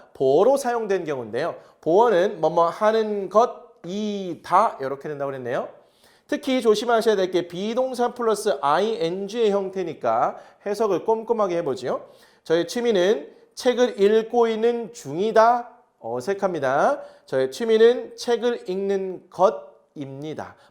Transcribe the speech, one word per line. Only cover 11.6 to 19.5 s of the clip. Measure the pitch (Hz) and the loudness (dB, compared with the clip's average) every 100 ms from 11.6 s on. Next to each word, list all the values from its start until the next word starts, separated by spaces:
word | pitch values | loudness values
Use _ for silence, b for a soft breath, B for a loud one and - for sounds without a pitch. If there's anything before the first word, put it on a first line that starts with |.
| 156 123 127 196 - b b b | -2 -4 -4 -6 -8 b b b
저의 | - 160 170 | -2 0 0
취미는 | 247 240 202 180 214 - B B | -2 0 2 4 2 -4 B B
책을 | - 247 240 247 208 | -4 0 2 2 4
읽고 | 196 220 220 240 233 | 4 4 2 2 2
있는 | 220 233 233 220 | 2 0 0 -6
중이다. | - 135 151 214 220 226 240 240 - _ _ | -12 -10 -4 0 4 4 4 -2 -16 _ _
어색합니다. | 113 123 196 196 196 170 135 139 208 285 B B _ | -10 -6 -4 -2 -2 -2 0 2 2 0 B B _
저의 | 135 131 | -2 -2
취미는 | - 226 220 226 254 - - | -2 0 6 6 4 -4 -10
책을 | - 233 240 240 - | -4 0 0 -2 -4
읽는 | 185 196 196 190 175 - | -4 -2 -2 -4 -10 -14
것입니다. | - 190 | 2 2